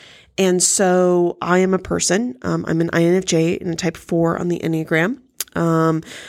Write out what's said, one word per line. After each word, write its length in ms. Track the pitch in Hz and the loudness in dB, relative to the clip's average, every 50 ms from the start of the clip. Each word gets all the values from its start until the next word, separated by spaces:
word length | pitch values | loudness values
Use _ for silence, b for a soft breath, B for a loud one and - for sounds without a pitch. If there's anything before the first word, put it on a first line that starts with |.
| B B B B B B B | B B B B B B B
And 240 | - 190 185 180 180 | 0 0 2 2 2
so 800 | 170 - - - 196 180 180 185 180 180 180 175 175 170 - - | 0 0 0 2 2 2 4 4 4 4 4 2 2 0 -2 -4
I 160 | - 175 180 185 | -2 2 2 2
am 140 | 190 185 185 | 4 2 0
a 60 | 180 | -2
person, 580 | 185 - 170 170 - - 175 202 240 247 247 - - | -2 -2 -4 -2 0 0 0 0 -2 -4 -6 -8 -6
um, 200 | 175 165 165 - | -4 -4 -4 -2
I'm 120 | - 160 160 | -2 -2 0
an 120 | 170 170 - | 0 0 0
I 80 | 170 170 | 2 2
N 100 | 170 180 | 2 2
F 100 | 190 185 | 2 0
J 320 | - 180 160 160 170 180 | 0 0 2 2 0 -2
and 140 | - - 180 | -4 -4 -6
a 40 | 165 | -6
type 220 | - - 165 165 | -4 -4 -4 -6
four 400 | - - - 180 165 165 165 175 | -6 -6 -4 -2 0 0 0 0
on 120 | - 175 175 | -2 -2 -2
the 100 | 170 - | -2 -2
Enneagram. 600 | - 165 160 160 160 156 170 160 165 202 269 - - _ _ - - - - | -2 -2 -2 -2 -2 -2 0 0 0 0 -2 -6 -12 _ _ -14 -12 -8 -4
Um, 480 | 170 170 165 165 160 160 160 160 160 160 B B B B | -2 0 2 2 2 2 2 0 -2 -4 B B B B